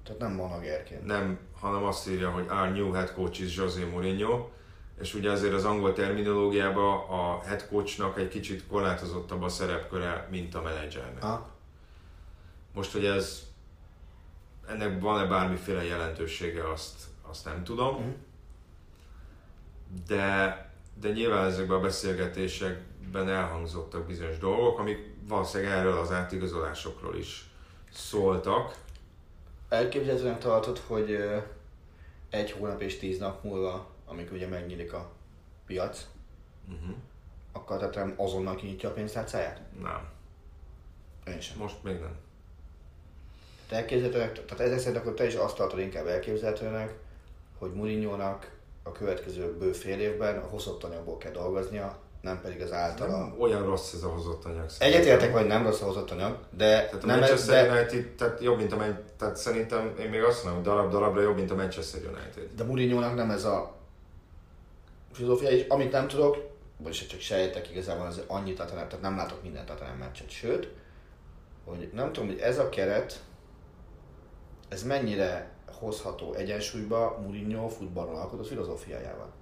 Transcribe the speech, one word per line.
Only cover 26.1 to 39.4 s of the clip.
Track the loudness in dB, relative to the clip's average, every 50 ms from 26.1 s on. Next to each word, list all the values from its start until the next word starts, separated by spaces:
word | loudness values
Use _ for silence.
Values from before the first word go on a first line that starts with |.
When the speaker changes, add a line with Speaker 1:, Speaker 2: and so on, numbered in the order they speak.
Speaker 2:
átigazolásokról | 0 0 0 0 -2 -2 -2 -2 -2 -2 -4 -4 -4 -6 -8 -8 -10 -8 -8 -8 -6 -6
is | -6 -8 -10 -14 -14 -18 -20 -20 -20 -20 -20 -20 -20 -18 -14
szóltak. | -12 -10 -2 0 4 6 6 4 4 2 4 2 2 2 0 -6 -12 -16 -16 -16 -18 -18 -20 -20 -20 -20 -20 -20 -20 -20 -20 -18 -18 -4 0
Speaker 1:
Elképzelhetőnek | 2 4 4 4 2 0 2 2 2 2 2 0 -2 0
tartod, | 2 4 4 4 4 2 -4 -4 -4 -4
hogy, | 0 0 2 2
ö, | 0 0 0 0 -2 -2 -4 -6 -12 -16 -16 -20 -20 -20 -20 -20 -20 -20 -20 -20 -18 -18 -14 -6
egy | -4 -4 -4 -4
hónap | -4 -6 -4 -4 -4 -4
és | -4 -6 -6 -4
tíz | -4 -4 -4 -2
nap | -2 -4 -6 -6 -6
múlva, | -4 -2 0 0 0 -2 -4 -8 -12 -16 -20 -16
amikor | -14 -12 -10 -10 -8 -8
ugye | -6 -6 -4
megnyílik | -4 -6 -6 -6 -8 -8 -8 -8 -8
a | -8 -10 -10 -14 -20 -20 -20 -20 -20 -20 -20 -20 -20 -12
piac, | -6 -2 -2 -2 -2 -4 -8 -14 -14 -16 -18 -18 -18 -18 -20 -20 -20 -20 -18 -14 -12
Speaker 2:
Mhm. | -10 -8 -8 -8 -8 -10 -12 -16 -18 -20 -20 -18 -18 -18 -18 -16
Speaker 1:
akkor | -16 -16 -8 -6 -4 -2
tehát | -2 -2 -2
nem | -2 -2 -2 0 0
azonnal | 0 0 0 0 0 -2 -2
kinyitja | -4 -6 -8 -8 -4 -6 -4
a | -4
pénztárcáját? | -4 -4 -4 -4 -6 -6 -4 -2 -2